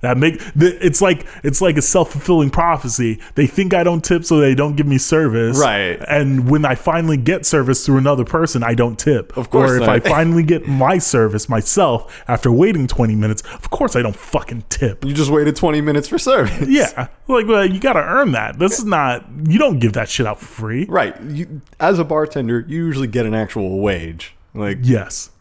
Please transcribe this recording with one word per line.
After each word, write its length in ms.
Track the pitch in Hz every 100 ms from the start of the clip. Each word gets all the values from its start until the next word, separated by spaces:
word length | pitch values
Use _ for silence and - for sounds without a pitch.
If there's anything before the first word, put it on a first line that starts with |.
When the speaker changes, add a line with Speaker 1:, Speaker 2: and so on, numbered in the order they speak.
Speaker 1:
That 140 | 123 127
make, 220 | 156 160 - 143
th-, 200 | 175 180
it's 200 | 180 -
like, 240 | 196 160 - -
it's 160 | - 135
like 160 | 190 151
a 60 |
self-fulfilling 680 | - 185 160 147 - 170 139
prophecy. 720 | 180 170 156 123 113 117 107 -
They 120 | - 143
think 280 | - 190
I 80 | 185
don't 180 | 170 170
tip, 220 | - 175
so 140 | 165 160
they 160 | 139
don't 220 | 135 147 147
give 100 | 147
me 120 | 135
service. 600 | - 160 151 113 113 131
Speaker 2:
Right. 420 | 139 101 95 87 -
Speaker 1:
And 400 | 147 139 135 127
when 140 | 151
I 100 | 147
finally 420 | 123 - 165 160 147
get 280 | 117 185
service 400 | - 156 127 131
through 140 | - 135
another 260 | 135 139
person, 380 | 117 165 165 127
I 120 | 117
don't 240 | 117 120 110
tip. 380 | - 131 - -
Speaker 2:
Of 140 | 117
course 220 | - 131
Speaker 1:
Or 20 | 127
if 40 |
Speaker 2:
not. 80 | 113
Speaker 1:
I 100 | 123
finally 420 | 185 156 165 170
get 240 | 160 170 160
my 320 | 135 131 185
service 500 | - 127 110 104 -
myself 760 | 113 - - 170 117 - - -
after 220 | 120 127
waiting 360 | 117 190 175 127
twenty 280 | - 117
minutes, 280 | 107 107 104 -
of 160 | - -
course 240 | - 277 127
I 60 |
don't 140 | 117 101
fucking 480 | - 143 - 117 -
tip. 360 | - 127 95
Speaker 2:
You 80 | 139
just 180 | 143 143
waited 260 | 151 147 147
twenty 240 | 175 151
minutes 280 | 147 147 147
for 100 | 330
service. 480 | - 254 113 - 196
Speaker 1:
Yeah. 400 | 277 214 - 127 - -
Like, 180 | 254 214
well, 180 | 214 190
you 120 | 190
gotta 200 | 269 165
earn 320 | 156 214 262
that. 260 | 120 110 120
This 200 | 185 226
is 60 |
not, 400 | 208 175 139 120 - 127 156
you 120 | 190
don't 200 | 294 147
give 140 | 117
that 140 | 104 110
shit 180 | - 113
out 120 | 104
for 60 | -
free. 380 | - 110 120 196
Speaker 2:
Right. 340 | 180 104 -
You, 380 | 135 147 175 151 - -
as 200 | 160 185
a 60 |
bartender, 600 | 151 156 151 143 117 120 113
you 180 | 156 165
usually 220 | 139 127
get 180 | 117 113
an 80 |
actual 460 | 110 104 - 95 95
wage. 540 | 104 90 82 82 - - _
Like, 240 | - 104 101
Speaker 1:
Yes. 480 | 123 120 92 - - _